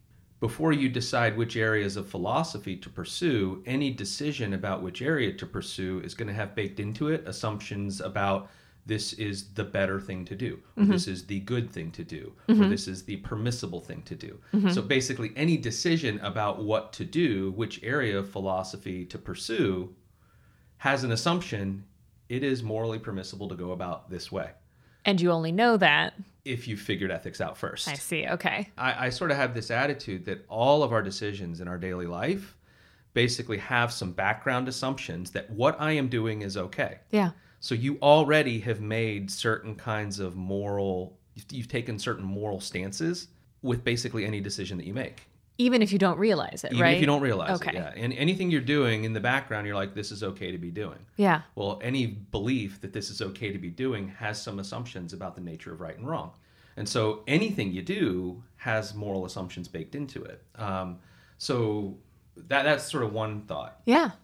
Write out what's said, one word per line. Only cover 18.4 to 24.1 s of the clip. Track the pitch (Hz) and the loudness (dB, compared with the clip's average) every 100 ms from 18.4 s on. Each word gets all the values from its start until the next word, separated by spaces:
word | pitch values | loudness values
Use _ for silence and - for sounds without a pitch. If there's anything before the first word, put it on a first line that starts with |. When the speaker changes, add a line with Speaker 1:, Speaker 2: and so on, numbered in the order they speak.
| 95 92 92 98 101 90 87 | -2 -2 -4 -8 -8 -8 -8
Speaker 1:
to | - | -12
pursue, | - 85 - 190 113 92 92 - _ _ _ _ _ _ _ - | -10 -8 -2 2 2 2 -4 -12 _ _ _ _ _ _ _ -4
has | 135 135 | 0 2
an | 127 | 2
assumption | 113 170 175 - 104 98 98 - _ _ _ - | 2 2 2 0 -2 -2 -4 -8 _ _ _ -6
it | 120 | -2
is | 139 127 | 0 0
morally | 113 107 113 110 | 0 -2 -2 -4
permissible | 110 98 - 98 98 | -6 -8 -8 -8 -8
to | |
go | 87 87 | -6 -6
about | 90 90 82 - | -4 -4 -6 -8